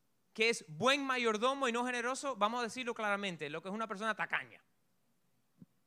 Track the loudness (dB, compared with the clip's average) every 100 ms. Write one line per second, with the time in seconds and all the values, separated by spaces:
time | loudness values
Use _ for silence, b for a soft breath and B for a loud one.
0 | _ _ _ 0 2 2 -2 0 4 4
1 | 2 2 2 4 2 2 2 2 0 -2
2 | -2 -2 -4 0 0 2 -4 -4 -6 -4
3 | -2 0 -2 -6 -6 -8 -8 -6 -6 -4
4 | -2 -2 -2 -2 -4 -16 _ _ _ _
5 | _ _ _ _ _ _ -20 _